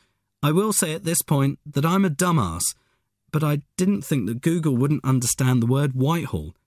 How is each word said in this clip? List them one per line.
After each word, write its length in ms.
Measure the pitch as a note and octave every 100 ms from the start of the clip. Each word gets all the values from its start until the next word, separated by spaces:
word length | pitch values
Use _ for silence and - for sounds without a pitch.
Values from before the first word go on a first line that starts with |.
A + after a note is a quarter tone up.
| _ _ _ _
I 80 | C#3+
will 220 | E3 G#3+
say 200 | G3+ E3
at 120 | D#3+ D#3+
this 160 | E3
point 380 | - C#3+ C3+ C#3+ D3
that 200 | C#3+ E3
I'm 180 | F#3+
a 60 | G3
dumbass, 520 | C#3 F3+ D#3+ F#2 E2 - - _ _ _ _ _
but 120 | D#3
I 200 | D3+ D3 - -
didn't 280 | F#3 G3+
think 240 | - C#3+ G2
that 120 | A#2
Google 380 | E3 E3+ D#3 B2
wouldn't 260 | C#3 D3
understand 580 | C3+ C3 B2 - B2+ B2+
the 60 | A#2
word 260 | C3+ D3
Whitehall. 600 | B2+ C3+ E3+ - E2 D#2 -